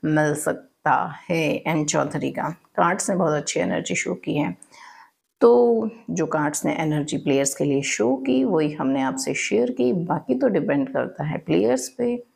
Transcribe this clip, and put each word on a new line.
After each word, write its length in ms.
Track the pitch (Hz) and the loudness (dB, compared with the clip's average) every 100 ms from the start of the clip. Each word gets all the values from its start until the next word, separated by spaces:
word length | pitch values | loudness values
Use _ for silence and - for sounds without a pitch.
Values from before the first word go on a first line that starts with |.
| 156 | 0
मिल 280 | 156 151 147 | 2 2 0
सकता 600 | 156 151 - _ 151 139 170 147 | -2 -4 -8 _ 0 0 0 -8
है 220 | - 165 151 - - | -4 -2 0 -2 -2
एम 160 | 160 151 | -2 0
चौधरी 460 | 156 143 147 135 | 0 0 -2 -4
का। 180 | - 139 170 _ - | -4 -6 -8 _ 0
Cards 340 | 170 196 - | 2 2 -2
ने 60 | 185 | 0
बहुत 180 | 165 | 2
अच्छी 260 | 151 147 160 | 0 -2 -2
एनर्जी 360 | 180 165 170 - | -2 -2 -2 -4
शो 180 | - - | -4 -6
की 200 | - 147 | -2 -2
है। 180 | 175 - - - - - - _ _ _ | -2 -4 -14 -20 -20 -20 -20 _ _ _
तो 480 | 233 240 240 226 214 - - | 6 8 6 4 0 -8 -8
जो 140 | 170 156 | -4 -2
cards 380 | 156 147 151 156 | 0 0 -2 -2
ने 100 | - | -2
energy 420 | 156 151 143 - | 0 0 -2 -2
players 380 | - 135 139 - | 0 2 2 0
के 80 | |
लिए 180 | 147 139 | 0 0
शो 320 | 143 - 226 262 | 0 0 0 0
की, 260 | 262 254 | 2 2
वही 280 | 262 165 151 | 2 2 0
हमने 280 | 151 135 135 | -2 -2 0
आपसे 320 | 131 135 - 139 | 0 -2 -4 -4
share 360 | - 214 247 | -2 0 0
की। 220 | 247 247 | 0 0
बाकी 420 | 196 165 147 - 254 | 0 -2 -4 -2 0
तो 120 | 262 | 2
depend 400 | 180 147 143 135 | 0 0 0 0
करता 340 | 135 127 - | -2 -4 -6
है 140 | 151 151 | -6 -6
players 500 | - 160 214 254 - | 0 2 2 0 -2
पे। 340 | - 240 240 - | -4 -4 -4 -8